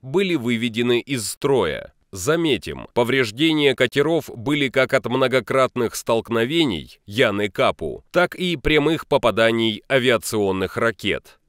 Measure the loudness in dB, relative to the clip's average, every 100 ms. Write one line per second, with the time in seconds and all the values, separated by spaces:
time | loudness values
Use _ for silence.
0 | -4 -2 -2 -2 -2 -2 -2 -2 0 0
1 | 0 -6 -6 -6 0 0 0 -4 -12 _
2 | _ -8 -2 0 0 -2 -4 -12 -6 -2
3 | 0 2 0 0 0 4 2 2 0 2
4 | 0 0 -2 -8 -4 0 0 0 2 2
5 | 0 0 2 0 0 0 0 0 -2 -2
6 | -2 -2 0 -2 0 2 0 0 -8 -20
7 | -8 0 0 2 -4 0 0 0 -8 -10
8 | _ 0 0 -2 -4 -2 0 2 2 -2
9 | 0 0 2 2 2 2 0 -2 0 0
10 | 2 0 0 0 0 0 -2 -2 -2 -2
11 | -4 -4 -8 _